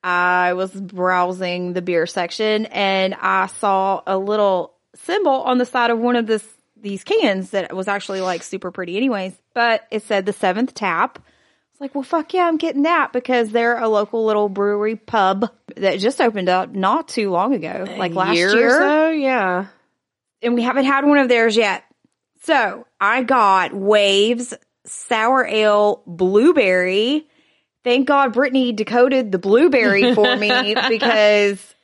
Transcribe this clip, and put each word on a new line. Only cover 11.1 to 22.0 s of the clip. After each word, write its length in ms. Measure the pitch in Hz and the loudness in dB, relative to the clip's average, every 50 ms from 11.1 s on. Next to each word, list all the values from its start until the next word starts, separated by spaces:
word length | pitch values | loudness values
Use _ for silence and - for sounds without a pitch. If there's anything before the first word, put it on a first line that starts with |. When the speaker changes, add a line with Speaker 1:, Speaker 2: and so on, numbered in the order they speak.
| _ - _ _ _ _ _ _ _ _ _ _ _ | _ -14 _ _ _ _ _ _ _ _ _ _ _
Speaker 1:
It's 80 | _ | _
like, 140 | 285 269 _ | -16 -10 _
"Well, 100 | 285 262 | -10 -6
fuck 300 | - - 330 311 _ - | -2 -4 -4 -4 _ -2
yeah, 120 | 370 349 | -2 0
I'm 120 | 339 330 311 | 0 0 -2
getting 240 | 330 330 262 277 285 | -2 -4 -2 0 0
that," 320 | 320 349 330 240 - - | 0 2 0 -2 -2 -4
because 340 | 247 247 - 254 240 233 220 | -6 -4 0 0 0 0 0
they're 300 | 214 233 233 233 240 233 | 0 0 0 0 0 0
a 100 | 233 220 | 0 0
local 380 | 220 208 208 208 - 226 226 | 0 0 0 -2 -2 -2 0
little 240 | 220 214 208 208 208 | 0 0 0 0 -2
brewery 460 | 190 196 202 202 208 208 208 214 226 | -2 -2 -2 -2 0 -2 -2 -4 -4
pub 540 | 214 _ - - 220 196 190 196 196 220 214 _ _ _ - - - | -6 _ -4 0 2 2 2 2 0 -2 -6 _ _ _ -20 -12 -2
that 180 | 185 190 160 196 | -2 -2 0 0
just 200 | 190 220 269 - | -2 -2 0 0
opened 300 | 311 233 214 202 185 180 | 0 0 0 0 0 0
up 240 | 180 185 185 185 - | 0 0 0 -4 -6
not 340 | 196 190 190 233 320 320 - | -2 0 0 0 0 -2 -6
too 220 | - - 214 196 | -6 -4 -4 -2
long 240 | 180 175 190 233 277 | 0 0 0 0 -2
ago, 320 | 220 175 156 - - 185 202 | -2 -4 -8 -8 -8 -10 -10
Speaker 2:
A 80 | - | -8
Speaker 1:
like, 160 | - 190 175 170 | -6 -6 -4 -2
last 220 | 185 185 190 175 | -2 0 0 2
Speaker 2:
year 140 | 170 175 190 208 | 2 2 2 2
or 40 | 226 | 2
Speaker 1:
year. 120 | 233 233 254 302 | 4 4 4 2
Speaker 2:
so? 320 | 359 381 302 311 311 320 | 2 2 2 2 2 0
Yeah. 560 | 320 302 277 262 262 247 202 185 180 180 196 190 _ _ _ _ _ _ _ _ _ _ _ _ _ _ - | 0 0 0 0 0 0 0 0 -2 -4 -6 -8 _ _ _ _ _ _ _ _ _ _ _ _ _ _ -4
Speaker 1:
And 120 | 240 240 | -2 -2
we 60 | 233 233 | 0 -2
haven't 220 | 247 254 277 262 | 0 0 0 0
had 220 | 269 277 269 269 | 2 0 2 2
one 100 | 294 294 | 4 4
of 140 | 285 269 247 | 4 4 4
theirs 260 | 247 233 226 233 208 | 2 2 2 2 2
yet. 260 | 226 226 202 185 - _ _ _ _ | 2 0 0 -2 -4 _ _ _ _